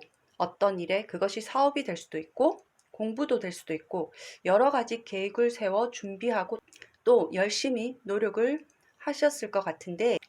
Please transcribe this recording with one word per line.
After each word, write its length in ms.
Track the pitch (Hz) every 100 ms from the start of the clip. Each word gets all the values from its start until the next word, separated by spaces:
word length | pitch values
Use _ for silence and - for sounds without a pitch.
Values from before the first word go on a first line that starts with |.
| - _ _ -
어떤 400 | 175 - 202 185
일에 260 | 170 196 214
그것이 340 | 175 196 220
사업이 420 | 214 262 285 285
될 140 | 269 170
수도 220 | - 160
있고 460 | 160 - 302 - _ _ _
공부도 480 | - 220 226 285 240
될 100 | 190
수도 240 | 175 -
있고 380 | 156 - 180 160 - - -
여러 260 | 185 202 269
가지 320 | 269 233 226
계획을 480 | - 190 196 220 240
세워 400 | 233 202 196 240
준비하고 680 | - 196 190 233 220 185 220 - - - _
또 260 | - 240 160
열심히 640 | 185 202 - 277 240 240 254
노력을 600 | 196 202 214 208 240 302 - _ _ _ 294
하셨을 460 | 285 294 294 208
것 80 | 196
같은데 580 | 185 160 185 170 233 185